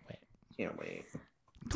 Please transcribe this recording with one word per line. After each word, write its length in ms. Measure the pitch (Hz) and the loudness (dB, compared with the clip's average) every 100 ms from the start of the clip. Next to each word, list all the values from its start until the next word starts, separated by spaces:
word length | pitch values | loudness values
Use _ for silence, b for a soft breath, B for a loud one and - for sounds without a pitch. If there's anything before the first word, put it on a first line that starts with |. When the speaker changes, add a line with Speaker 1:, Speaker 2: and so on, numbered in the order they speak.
| - | 6
Speaker 1:
wait. 100 | - - - - - | -10 -10 -20 -8 2
Speaker 2:
Can't 200 | - - | 2 4
wait. 260 | 50 50 - | 0 -2 -4
Speaker 3:
Do 80 | - - _ - - | -6 -8 _ -20 -10
we 60 | - | 12